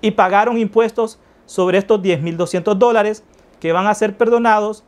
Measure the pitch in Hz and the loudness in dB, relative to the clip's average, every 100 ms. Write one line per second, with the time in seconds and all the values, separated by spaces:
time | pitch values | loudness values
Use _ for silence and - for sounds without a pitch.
0 | 220 214 185 196 220 233 220 226 226 226 | -2 0 2 2 2 0 -2 0 0 -2
1 | 220 - _ _ _ - 185 185 196 214 | -6 -6 _ _ _ -2 0 0 0 -2
2 | 190 170 165 165 175 180 175 202 240 233 | 0 -2 -2 -4 -4 -2 -2 2 2 2
3 | 208 214 _ _ _ _ 160 170 196 214 | 0 -4 _ _ _ _ -2 0 0 0
4 | 214 202 226 233 233 214 214 214 | -2 0 0 2 2 0 0 -8